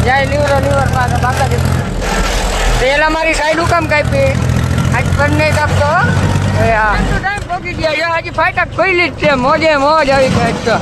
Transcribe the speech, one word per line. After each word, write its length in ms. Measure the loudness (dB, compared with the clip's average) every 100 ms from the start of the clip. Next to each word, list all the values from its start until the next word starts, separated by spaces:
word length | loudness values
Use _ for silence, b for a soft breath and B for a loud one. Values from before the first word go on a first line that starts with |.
જાય 200 | 2 0
લીવરો 360 | 0 0 0 0
લીવર 280 | 2 0 0
પાસે 220 | 0 0 0
બાકાજી. 400 | 0 0 0 0 0 0 -2 -4 -2 -2 0 0 -2 0 0 2
પેલા 300 | 2 2 0
મારી 240 | 0 0
સાઈડ 240 | 0 0 0
હું 100 | 0
કામ 180 | 0 0
કાપી? 400 | 0 0 0 0 0 0 0 0 0 0 0
આજ 80 | 0 0
પણ 140 | 0
નહીં 240 | 2 2
કાપતો. 540 | 0 0 2 2 2 2 0 0 0 0 0
એ 80 | 2
હા. 240 | 2 0 0 -2 -2
ટાઈમ 180 | -4 -6
ભોગી 320 | -6 -8 -6
ગયા. 220 | -4 -4
જો 200 | -2 -2 -4
હજી 140 | -4
ફાટક 460 | -2 -2 -2 -4 -2
ખુલ્લી 340 | 0 2 -2
જ 40 |
છે. 200 | 0 0
મોજે 420 | 2 2 2 2 2
મોજ 340 | 2 2 2
આવી 180 | 2 2
ગઈ 140 | 2
આજ 120 | 0
તો. 220 | -2 -2 -2